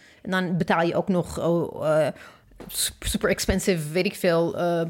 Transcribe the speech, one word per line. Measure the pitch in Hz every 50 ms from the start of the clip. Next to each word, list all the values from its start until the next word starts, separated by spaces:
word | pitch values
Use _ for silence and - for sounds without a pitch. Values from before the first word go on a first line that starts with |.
| - - - _
En | - -
dan | 185 185 185 165 185
betaal | 160 - - 190 165 165
je | 170 -
ook | 165 175 -
nog, | 185 175 - - - -
oh, | - 165 170 170 147 - - - 135 156 151 156 151
eh, | 127 - - - - - - _ - - - - -
sup-, | - - - - - - -
super | - - 202 - 170
expensive, | 196 - - - 190 190 - 208 185 165 151 151
weet | 156 190 -
ik | 208 -
veel, | - - 180 165 165 170 165 -
eh, | - 175 170 170 165 165